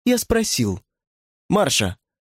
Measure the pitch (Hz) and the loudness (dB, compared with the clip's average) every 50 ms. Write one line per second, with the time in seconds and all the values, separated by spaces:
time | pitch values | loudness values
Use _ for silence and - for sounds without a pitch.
0 | _ 240 247 233 - - 233 226 220 - - - 120 101 92 87 - _ _ _ | _ 0 0 0 0 0 0 0 0 0 -2 -2 0 -2 -2 -4 -8 _ _ _
1 | _ _ _ _ _ _ _ _ _ - - 208 202 139 - - 107 90 - - | _ _ _ _ _ _ _ _ _ -2 0 2 2 2 2 0 0 -2 -4 -8
2 | _ _ _ _ _ _ | _ _ _ _ _ _